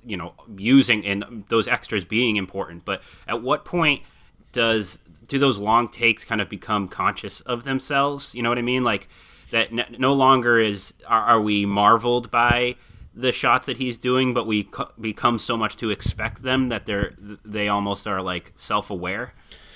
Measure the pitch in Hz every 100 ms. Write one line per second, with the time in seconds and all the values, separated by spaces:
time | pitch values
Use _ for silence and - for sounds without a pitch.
0 | 123 95 85 - - 98 104 135 123 110
1 | 95 98 101 113 98 113 110 123 - 107
2 | 87 110 123 104 95 98 90 85 - 95
3 | - - - 117 123 151 - 175 156 139
4 | - _ - _ _ 120 117 113 98 -
5 | _ - - 139 139 101 104 113 120 -
6 | 117 113 - 110 98 104 - 107 95 -
7 | 95 104 104 - - 120 120 135 - 143
8 | 143 143 - 123 117 123 120 127 123 101
9 | - - - - - 113 110 113 117 117
10 | 131 139 131 131 120 117 110 101 - -
11 | - 113 107 113 107 104 101 101 104 113
12 | 120 123 117 120 120 120 123 127 - -
13 | - - 127 - 131 123 - 117 127 113
14 | 123 127 127 123 110 107 98 - - -
15 | 110 104 123 117 - 113 107 - 113 101
16 | - - 110 - 127 131 127 107 - 101
17 | 101 - 101 104 110 107 104 101 101 98
18 | 107 95 92 90 - - - 104 - 95
19 | 87 101 123 - - - -